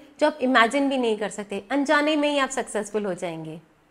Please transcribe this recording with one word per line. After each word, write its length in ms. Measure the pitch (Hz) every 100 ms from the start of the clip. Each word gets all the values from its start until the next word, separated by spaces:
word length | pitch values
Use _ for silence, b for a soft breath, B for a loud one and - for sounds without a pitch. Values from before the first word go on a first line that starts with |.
| B -
जो 60 | 302
आप 120 | 302
इमेजिन 460 | 254 247 233 277 277
भी 100 | 269
नहीं 200 | 233 214
कर 100 | 202
सकते, 360 | 196 202 202 -
अनजाने 460 | 277 285 294 294 311
में 140 | 294
ही 80 | 285
आप 120 | 262
सक्सेसफुल 560 | 262 233 214 208 214 202
हो 80 |
जाएंगे। 460 | 175 175 160 156 160 - _ _